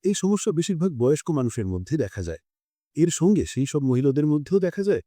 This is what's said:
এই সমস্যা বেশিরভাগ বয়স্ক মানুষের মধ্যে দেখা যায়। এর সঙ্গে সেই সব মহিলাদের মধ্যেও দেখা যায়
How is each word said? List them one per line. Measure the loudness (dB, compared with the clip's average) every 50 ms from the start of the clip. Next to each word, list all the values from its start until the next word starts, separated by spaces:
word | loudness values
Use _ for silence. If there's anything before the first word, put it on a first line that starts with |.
| 0
এই | 0 -2
সমস্যা | 0 0 0 0 2 0 -2
বেশিরভাগ | -2 -2 -2 -2 -2 0 0 -2
বয়স্ক | 0 2 2 2 2 0 0 -2
মানুষের | -2 0 0 -2 -2 -4 -4
মধ্যে | -2 -4 -4 -4 -4 -2
দেখা | -2 -2 -4 -4 -8
যায়। | -8 -6 -8 -10 _ _ _ _ _ _ _ _ _ _ _
এর | 0 0 0
সঙ্গে | 2 2 2 4 4 2 0
সেই | -2 -2 -4 -4
সব | -2 -2 -2
মহিলাদের | 0 2 2 2 2 2 2 2 2
মধ্যেও | 2 0 0 0 0 0 0
দেখা | 0 0 -2 -2
যায় | 0 0 0 0 -2